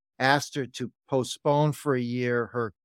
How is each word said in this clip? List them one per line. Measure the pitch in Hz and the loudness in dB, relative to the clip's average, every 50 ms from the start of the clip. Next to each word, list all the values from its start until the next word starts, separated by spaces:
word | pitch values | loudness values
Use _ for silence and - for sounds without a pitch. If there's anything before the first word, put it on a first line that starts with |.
| _ _ _ - | _ _ _ 0
asked | 127 135 143 143 - - - | 2 4 4 4 2 -2 -6
her | 151 127 | -8 -8
to | - - - 127 - - _ _ _ | -8 -8 -8 -8 -8 -10 _ _ _
postpone | 139 131 120 - - - - 151 143 147 151 151 135 | 0 0 0 -2 -6 -4 0 2 4 4 4 2 0
for | - - 151 135 | 0 -2 -2 0
a | 127 | 0
year | 120 120 120 123 123 123 120 120 117 | -2 -2 -2 -2 0 0 0 0 -2
her | 101 - 123 117 104 - _ _ | -2 -4 -4 -4 -4 -6 _ _